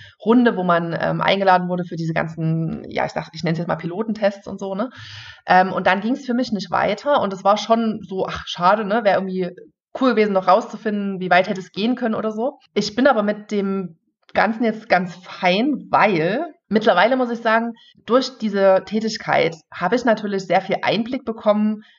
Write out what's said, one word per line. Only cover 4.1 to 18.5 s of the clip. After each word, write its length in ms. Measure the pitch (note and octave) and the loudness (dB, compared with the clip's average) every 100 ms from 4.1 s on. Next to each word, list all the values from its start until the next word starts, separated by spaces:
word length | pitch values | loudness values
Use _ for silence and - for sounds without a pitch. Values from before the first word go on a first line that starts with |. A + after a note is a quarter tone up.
| G#3+ G3+ G#3 - | -2 -2 -2 -12
und 140 | G3 | -10
so, 140 | G3 | -8
ne? 160 | G3 B3 - - - - - - | -6 -6 -8 -18 -18 -18 -8 2
Ähm, 260 | F#3 F#3+ | 4 4
und 140 | E3+ F3+ | 2 0
dann 140 | G3 | 0
ging's 240 | A3 C#4+ | 0 -4
für 100 | - | -2
mich 180 | A#3+ B3 | -2 -2
nicht 180 | G3 E3+ | -4 -2
weiter 500 | - F3+ G#3+ D4 C#4+ | -2 -2 -2 0 0
und 120 | G3 | 0
es 120 | F#3+ | -2
war 120 | G3 G#3+ | 0 2
schon 440 | - A3+ A3+ G3+ | 2 0 0 -4
so, 240 | - F#3+ - | -8 -6 -6
ach, 180 | - - | -8 -10
schade, 380 | - F3+ G#3+ | 0 2 2
ne? 180 | G3 A3+ | 0 0
Wär 100 | G#3 | 2
irgendwie 360 | F#3 F#3+ F#3 F3 - - _ _ - | 0 0 -4 -6 -8 -20 _ _ 0
cool 100 | B3+ | 2
gewesen, 220 | A3 G#3 | 2 2
noch 140 | F#3+ F#3 | 2 4
rauszufinden, 720 | G3+ A#3 G#3+ G#3+ G#3 G3+ F#3+ | 2 2 -8 -4 -4 -4 -4
wie 100 | F#3 | 2
weit 180 | F3+ F#3+ | 2 2
hätte 120 | F#3+ | -2
es 120 | F3+ | -6
gehen 240 | F#3 A3 B3+ | -2 -2 0
können 180 | A#3 | -2
oder 160 | A3 G#3+ | -2 -4
so. 280 | G#3+ B3+ - _ | -4 -4 -6 _
Ich 200 | - G#3 | -4 -2
bin 120 | - C#4+ | 2 4
aber 160 | A3+ | 4
mit 280 | G#3 G#3 - | 0 -2 -4
dem 480 | G#3 G3 G3 F3 - _ _ _ | -2 -2 -2 -6 -12 _ _ _
Ganzen 300 | - F#3+ A3+ | 0 0 2
jetzt 240 | A3+ A3 - | -2 -2 0
ganz 280 | F3+ F3+ - | 0 0 -10
fein, 720 | - - F3+ F#3+ C#4+ A3+ - | -16 -2 0 2 0 -2 0
weil 540 | C#3 G3+ E3+ E3 A#3+ E4+ - - | 2 4 2 0 -2 -6 -10 -2
mittlerweile 480 | G3+ A3 F3+ A3 C4 | 0 4 4 4 4
muss 140 | A#3+ | 0
ich 100 | A#3 | -2
sagen, 320 | A#3 A3+ A#3 A3+ _ _ | 0 0 0 -10 _ _
durch 340 | - B3 C4 - | 0 2 0 -4
diese 440 | A3 | -2